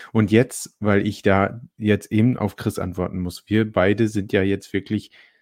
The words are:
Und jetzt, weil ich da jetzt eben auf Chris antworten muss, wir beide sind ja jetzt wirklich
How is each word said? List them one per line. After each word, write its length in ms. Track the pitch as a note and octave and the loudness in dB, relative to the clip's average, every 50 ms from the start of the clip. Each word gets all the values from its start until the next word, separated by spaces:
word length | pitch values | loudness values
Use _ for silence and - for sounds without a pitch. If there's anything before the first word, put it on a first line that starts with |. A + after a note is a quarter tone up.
| - - | -12 -4
Und 180 | - A2 G#2+ F2 | 0 0 2 4
jetzt, 460 | G#2+ A2+ C3 C3 - - - - _ - | 4 4 4 2 -2 -14 -14 -14 _ -6
weil 260 | G#2 G#2 G2+ G2+ F2+ | 0 2 2 2 2
ich 140 | G#2+ G#2 - | -2 -4 -2
da 400 | - G#2 F#2+ G2 G2 - - A#2 B2+ - _ | 0 2 2 2 2 0 -2 -8 -18 -18 _
jetzt 340 | - G#2+ G#2 G#2 G#2 - - | -4 0 0 0 0 -2 -2
eben 240 | A2 G#2+ A2 B2+ - | 0 2 2 2 2
auf 220 | - G#2 G2 - | 0 -4 -6 -6
Chris 200 | - - A2 - | -4 -6 -6 -4
antworten 440 | - F#2 F#2 F2 F2+ F2+ - - F#2 | -4 -6 -8 -6 -6 -6 -6 -4 -6
muss, 240 | F2+ F2+ - - _ | -8 -8 -8 -10 _
wir 240 | - G#2 A2 A2+ A2 | -2 0 0 0 0
beide 380 | - F#2+ F2+ G2 G#2 G#2 A2+ G#2+ | 2 2 2 4 4 2 0 0
sind 240 | G#2+ G#2 F#2+ G2+ - | 0 -4 -4 0 0
ja 80 | G2+ | 0
jetzt 320 | F#2+ G2 G2 G2 - - - | 0 0 -2 -4 -6 -6 -6
wirklich 380 | G2 F#2+ - G#2+ G2+ - - _ - - _ _ _ | -6 -4 -4 -6 -6 -6 -8 _ -20 -20 _ _ _